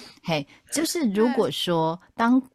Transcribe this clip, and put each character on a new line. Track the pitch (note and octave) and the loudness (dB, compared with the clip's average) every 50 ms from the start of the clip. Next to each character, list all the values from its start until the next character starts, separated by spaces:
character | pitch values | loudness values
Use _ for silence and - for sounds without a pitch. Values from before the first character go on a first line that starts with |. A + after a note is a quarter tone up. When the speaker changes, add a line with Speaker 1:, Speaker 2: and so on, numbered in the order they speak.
| - - - _ - | -16 -20 -20 _ -6
Speaker 1:
嘿， | - D#3+ D3 C#3 - - - _ - | -4 -4 -4 -4 -6 -14 -20 _ -8
就 | - C#4 E4 | -4 -4 -2
是 | - - F4 D4 G#3+ | -2 -2 -2 -2 0
如 | F#3+ G#3 A3 B3 C#4 | 2 2 2 2 2
果 | B3 F#3+ C#3+ | 0 0 0
说， | D3 - - F3+ E3+ D#3+ D#3+ D#3+ E3 - | -2 -4 -4 -2 0 0 0 -2 -2 -6
Speaker 2:
对。 | - _ _ | -10 _ _
Speaker 1:
当 | - A#3 A#3 B3+ C4 B3+ - _ | -2 2 2 4 2 2 -2 _